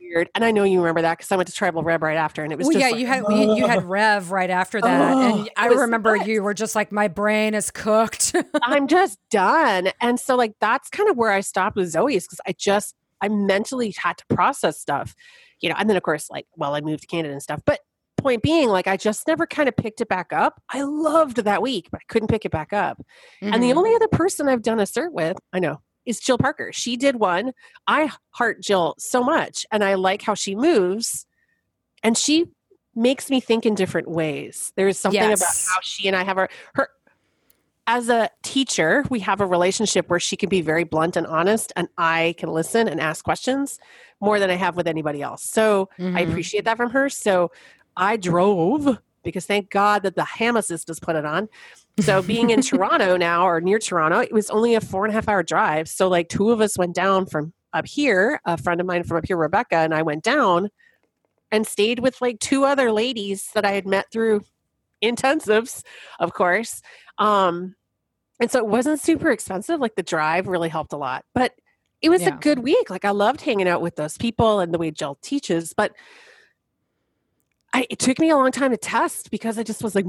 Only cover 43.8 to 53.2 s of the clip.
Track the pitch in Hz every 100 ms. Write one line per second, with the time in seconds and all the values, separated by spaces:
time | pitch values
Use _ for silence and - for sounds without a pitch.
43.8 | - - - - 202 208 190 180 185 175
44.8 | 170 160 151 147 131 - - 220 220 202
45.8 | 190 - 180 175 165 170 170 208 208 226
46.8 | 240 262 277 - 214 185 170 - - _
47.8 | _ - 190 226 180 175 196 190 170 294
48.8 | 277 220 _ _ 175 180 - 202 190 202
49.8 | 208 208 190 170 156 - 226 233 185 165
50.8 | - 160 - 160 151 165 214 - - -
51.8 | _ - 196 190 185 226 233 226 262 262
52.8 | 185 320 196 180